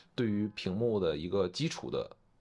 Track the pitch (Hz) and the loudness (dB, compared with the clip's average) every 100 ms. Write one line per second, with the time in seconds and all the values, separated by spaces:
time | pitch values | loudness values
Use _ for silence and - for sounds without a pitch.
0 | - - 113 104 104 - 95 98 120 107 | -8 -2 0 2 0 -2 -2 0 2 2
1 | 85 76 87 98 90 - 156 - 60 - | 2 0 0 0 0 0 -4 -4 -4 -4
2 | - - _ _ | -6 -10 _ _